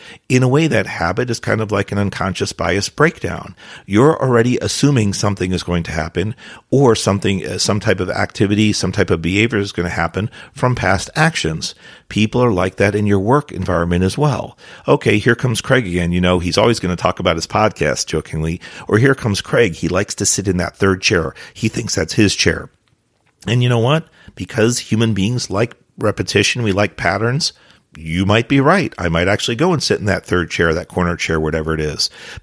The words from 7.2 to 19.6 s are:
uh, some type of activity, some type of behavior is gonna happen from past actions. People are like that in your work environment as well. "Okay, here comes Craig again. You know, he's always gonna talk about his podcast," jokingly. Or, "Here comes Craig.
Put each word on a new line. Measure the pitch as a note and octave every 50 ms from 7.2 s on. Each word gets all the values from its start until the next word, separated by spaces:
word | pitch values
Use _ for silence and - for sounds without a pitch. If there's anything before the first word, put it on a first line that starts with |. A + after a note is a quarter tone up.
| - G2+ G2 F#2 -
uh, | - G2
some | F#2 - - G#2 G#2
type | - A2 G2 F#2+
of | F2+ F#2
activity, | - - G#2 - - - A2+ G2 G#2 G2+ G#2+ G#2
some | G2 - - F#2
type | - G#2 F#2 -
of | F#2+ E2 E2
behavior | E2+ F#2 G#2 A2 A#2+ B2+
is | G2+ G2 G2+
gonna | - - F2 E2+
happen | E2 - E2+ E2 - F#2 G#2 - - - - - _
from | - C3+ B2 B2
past | - - F#2 G2 F#2+ - - -
actions. | D#3 D#3 E3 D#3+ - - D#2 D#2+ D#2+ - - - - - - - - _ _
People | - G#2 G#2+ A2 - B2 B2
are | A#2+
like | G2+ F2+ F#2 F#2 -
that | - G2 G#2 G2+
in | G#2+ G#2+
your | G2+ G2+ G2
work | F#2+ A2 C3+ D3 C#3+ -
environment | - - F#2 G2 F2+ E2+ E2+ E2+ F2 F2 F#2
as | F#2+ -
well. | C#3 D3 D3+ A#2+ - - - - _ - - - - -
"Okay, | - C#3+ C#3+ - A#2 G#2+
here | G#2+ - B2 A#2
comes | - - B2 A#2 -
Craig | - - C3 C3 A#2
again. | F2+ F2 F2+ F2 E2+
You | F2 F2+
know, | F2+ F2+ F2+
he's | F2+ F2 F2 D#2 -
always | A2 A#2+ A#2 -
gonna | - F#2 F2+
talk | E2 - F2 - -
about | F2+ F2+ E2
his | E2 -
podcast," | - - G#2 G#2+ G#2 - - D2 D2 B1 - -
jokingly. | - - D#2 - - - D#2 D#2+ D#2+ E2+ - - - - - -
Or, | - G2 G#2+
"Here | B2+ C3+ C3+
comes | - - A2+ G2 -
Craig. | - - - C3